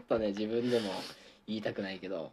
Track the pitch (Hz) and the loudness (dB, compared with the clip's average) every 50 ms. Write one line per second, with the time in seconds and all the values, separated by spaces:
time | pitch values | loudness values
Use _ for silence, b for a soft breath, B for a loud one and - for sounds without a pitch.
0 | - - 131 113 110 104 98 104 107 107 113 120 120 123 120 117 107 98 92 92 | 2 2 2 4 4 2 2 0 0 0 2 2 4 4 4 4 4 2 -2 -4
1 | 87 - - B B B B B B - 107 110 104 113 117 - 101 95 95 90 | -6 -8 -10 B B B B B B -4 -4 -2 -2 -2 -2 -2 -2 -4 -4 -6
2 | 95 92 95 85 78 - | -6 -4 -4 -4 -4 -6